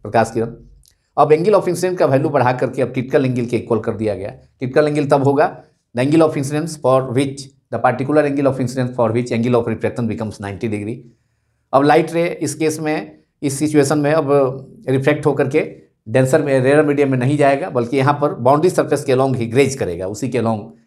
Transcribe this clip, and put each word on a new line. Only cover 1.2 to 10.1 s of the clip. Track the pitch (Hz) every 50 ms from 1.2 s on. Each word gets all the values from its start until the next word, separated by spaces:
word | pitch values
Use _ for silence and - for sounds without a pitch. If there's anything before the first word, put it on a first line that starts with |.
| 147 147
angle | 156 156 175 214 208
of | 185 -
incidence | 180 170 170 185 185 180 180
का | 170
वैल्यू | 139 135 135 - 156
बढ़ा | - 135 120 123
करके | 127 127 135 123 - 139
अब | 127 104
क्रिटिकल | - 135 120 - 156 147 135
एंगल | 127 123 123 120
के | 113 123
इक्वल | 107 - - 117 107
कर | 107 120 104
दिया | 101 110 107 98
गया। | 92 95 104
क्रिटिकल | - - - _ _ - 131 120 127 156 151 147
एंगल | 147 151 147
तब | 139 147 139 131
होगा | 143 139 143 165 - - - - _ _ _ _ _ -
the | 117 127
angle | 143 160 165 160
of | 151 - 151
incidence | 131 131 147 151 156 165 - -
for | - 127 131 131 - 127 113
which, | 131 143 135 - - - - _ _ _ _ 120
the | 110 -
particular | 127 120 120 135 135 147 151 147 143
angle | 139 143 139 139
of | 135 -
incidence | 127 117 - 131 123 123 123
for | 127 117 107
which | 107 123 120 -
angle | 123 113 117 123 123 117
of | 117 120
reflection | 110 - - 104 92 123 117
becomes | 107